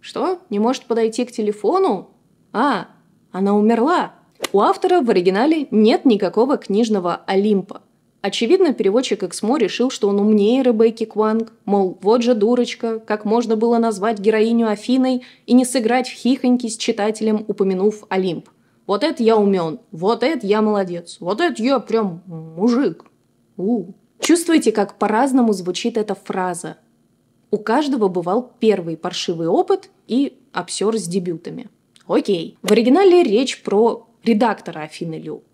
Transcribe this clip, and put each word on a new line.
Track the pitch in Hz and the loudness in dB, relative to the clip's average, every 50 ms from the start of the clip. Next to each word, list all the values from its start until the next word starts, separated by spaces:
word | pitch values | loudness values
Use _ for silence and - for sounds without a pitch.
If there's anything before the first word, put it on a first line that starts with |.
Что, | _ - - - 233 320 370 349 - _ | _ -12 -8 -6 -4 -4 -4 -6 -8 _
не | 208 202 | -4 -2
может | 214 240 269 254 - | 0 0 -2 -4 -4
подойти | _ 233 220 226 226 226 - 247 | _ -2 0 0 -2 -2 -2 -6
к | 240 | -6
телефону? | - - 220 208 208 208 - 196 311 370 392 359 220 180 160 - _ _ _ _ _ _ _ _ | -4 -6 -4 -4 -4 -2 -2 -2 0 2 0 0 -2 -4 -6 -12 _ _ _ _ _ _ _ _
А, | _ 196 240 285 254 190 156 - _ _ _ _ _ _ _ _ | _ -2 0 0 -2 -2 -6 -10 _ _ _ _ _ _ _ _
она | _ 180 190 196 202 | _ -2 0 2 2
умерла». | 208 208 214 233 226 226 294 359 330 220 170 - _ _ _ _ _ - - - | 4 4 4 2 2 2 2 2 0 -2 -4 -8 _ _ _ _ _ -12 -2 0
У | 196 | 2
автора | 208 294 392 - - 370 359 359 | 4 4 2 0 0 2 2 2
в | 269 226 | 2 2
оригинале | 220 190 180 185 185 196 233 302 320 320 277 - | 2 2 2 2 2 2 2 2 2 0 -2 0
нет | - 208 220 214 277 359 - | 2 4 4 6 4 4 4
никакого | 285 220 196 202 180 - 214 226 262 302 | 4 2 4 2 0 2 0 2 2 0
книжного | - - - 196 202 240 220 214 196 175 180 175 - - - | -2 -2 -2 0 0 2 2 0 0 0 -2 -4 -4 -4 -2
Олимпа. | 190 190 202 214 208 196 180 - - - _ _ _ _ _ _ _ _ | 0 0 2 2 2 0 0 -4 -14 -20 _ _ _ _ _ _ _ _
Очевидно, | - 202 196 - 233 233 339 381 392 320 247 | -8 -6 -4 -2 2 2 4 4 4 2 2
переводчик | - - 196 190 240 269 - 220 190 - | 2 0 2 2 2 0 0 -4 -4 -4
Эксмо | 175 - - - 208 254 302 | -8 -8 -6 -2 -2 0 0
решил, | 233 180 - - 233 262 | 0 -2 0 -2 -2 -2
что | 269 - - 202 | -2 -2 -2 0
он | 202 202 | 0 2
умнее | 202 214 220 214 196 208 240 262 269 | 2 4 4 4 4 4 2 2 2
Ребекки | 247 240 214 226 226 220 226 226 | 2 2 4 2 2 2 -2 -10
Куанг. | 220 - 202 214 214 220 226 226 226 _ _ _ | -8 -2 -2 -2 0 0 -2 -4 -6 _ _ _
Мол, | - 196 202 196 185 170 - | -2 0 0 0 0 -2 -4
вот | - 190 226 254 233 | 0 2 2 2 2
же | 233 254 | 2 0
дурочка, | 220 202 220 240 247 240 240 - - - 233 226 220 | 2 2 2 2 2 0 -2 -4 -8 -6 -6 -6 -6
как | 220 - 214 214 - | -6 -6 -6 -4 -2
можно | 214 214 233 240 214 220 214 | 0 0 0 0 0 -2 0
было | 220 233 240 233 | 0 2 2 2
назвать | 233 233 220 190 185 220 233 202 | 0 0 -2 -2 -4 -4 -4 -2
героиню | 190 208 220 220 214 226 233 233 233 220 | 0 0 2 2 2 2 2 0 0 0
Афиной | 208 208 - - 247 262 254 262 254 247 247 - - _ _ | -2 -4 -2 -2 0 2 2 0 0 -2 -6 -10 -20 _ _
и | - 240 | 2 4
не | 247 254 | 4 4
сыграть | 247 - 269 226 220 240 262 247 - | 4 0 -2 0 0 0 0 -2 -4
в | - | -10
хихоньки | - - 233 262 262 - 247 247 247 - 220 | -4 -2 0 0 0 2 0 0 0 -2 -6
с | 214 - | -8 -6
читателем, | - - 226 226 202 214 214 214 220 220 214 214 214 - | -4 -4 -2 -2 -2 -2 -2 -2 -2 -2 -2 -2 -2 -6
упомянув | 202 - 202 190 190 185 190 214 214 208 - _ | -4 -2 0 -2 0 0 0 0 0 -2 -10 _
Олимп. | 185 190 185 190 165 - - _ _ _ _ _ _ _ _ - | -4 -2 -2 -2 -4 -6 -10 _ _ _ _ _ _ _ _ -4
Вот | 196 208 240 | -2 -2 0
это | 311 320 - | -2 -2 0
я | 240 214 226 | 2 2 4
умён, | 220 208 202 196 185 165 160 156 - _ _ | 4 4 2 2 2 0 -2 -6 -10 _ _
вот | - 160 170 196 233 233 240 | -14 -4 -2 -2 0 0 0
это | 262 330 254 240 196 | -2 -2 -2 -2 0
я | 208 214 | 0 2
молодец, | 214 214 214 202 196 185 175 170 175 - - - | 2 0 0 0 -2 -4 -6 -10 -12 -14 -18 -12
вот | - 175 202 220 | -6 -6 -4 -2
это | 349 349 254 233 | -2 -2 -2 -2
я | 214 254 277 269 | -2 0 0 0
прям | - - 214 226 220 196 170 170 - | -2 -2 -2 -2 -2 -2 -6 -8 -14
мужик. | - 170 160 160 160 160 165 190 240 240 233 285 208 160 - - _ _ _ _ _ _ _ _ _ _ - | -16 -16 -14 -14 -14 -8 -2 0 0 0 2 0 -2 -4 -6 -18 _ _ _ _ _ _ _ _ _ _ -8
У. | 175 196 247 226 175 175 196 _ _ _ _ _ | -4 -4 -4 -4 -4 -8 -14 _ _ _ _ _
Чувствуете, | - - 302 339 330 - 330 311 - 226 | 0 0 2 2 2 2 0 2 2 2
как | 220 220 202 202 - _ | 0 0 -2 -4 -4 _
по-разному | 220 202 208 220 254 277 254 269 240 226 | -2 -2 0 0 0 2 2 2 2 2
звучит | 208 185 180 175 180 - - 233 240 233 | 0 -2 -4 -6 -6 -4 -4 -4 -4 -4
эта | 214 208 196 | -4 -4 -6
фраза? | 185 _ - - 190 185 180 175 170 - 165 160 _ _ _ _ _ _ _ _ _ _ _ _ _ _ _ | -10 _ -10 -6 -6 -4 -4 -6 -8 -10 -14 -16 _ _ _ _ _ _ _ _ _ _ _ _ _ _ _
У | - 208 | -6 -6
каждого | 208 214 220 277 311 294 262 262 214 190 | -2 0 0 0 0 0 0 0 0 0
бывал | 180 180 170 175 185 233 247 - _ _ | 0 -2 -2 0 -2 -2 -2 -4 _ _
первый | - 220 202 196 170 165 165 | 0 2 2 2 -2 -6 -8
паршивый | 160 - 180 180 - - - 175 165 165 165 | -6 -8 -8 -8 -6 -6 -6 -4 -4 -2 0
опыт | 185 302 359 - 392 381 - - _ _ _ _ | 0 0 2 0 0 -2 -2 -10 _ _ _ _
и | 208 254 285 262 - _ _ _ _ | -2 -2 -2 -2 -4 _ _ _ _
обсёр | 170 175 - - - 190 208 220 226 | -10 -8 -8 -6 -4 -2 -2 -2 -2
с | 180 | -4
дебютами. | 170 170 196 175 175 170 160 - - 160 165 - - _ _ _ _ _ _ _ _ | -4 -4 -4 -4 -4 -8 -8 -10 -14 -14 -14 -16 -18 _ _ _ _ _ _ _ _
Окей. | 175 233 311 - 202 170 160 127 - _ | -2 -2 0 0 -2 -2 -2 -8 -14 _
В | _ 190 | _ 2
оригинале | 214 226 233 247 254 339 403 381 349 359 | 2 4 4 4 4 6 6 6 6 6
речь | 349 262 196 214 269 254 - - _ | 4 4 2 2 0 0 -4 -8 _
про | - - 196 220 233 202 - - _ _ _ | -2 2 2 2 2 0 -2 -10 _ _ _
редактора | _ - 233 214 247 233 202 - - - 170 160 | _ 0 2 2 2 0 0 -4 -8 -14 -12 -12
Афины | 151 156 - - - 165 160 | -12 -14 -12 -12 -10 -10 -10
Лю. | 156 160 160 147 - _ _ | -10 -12 -14 -14 -16 _ _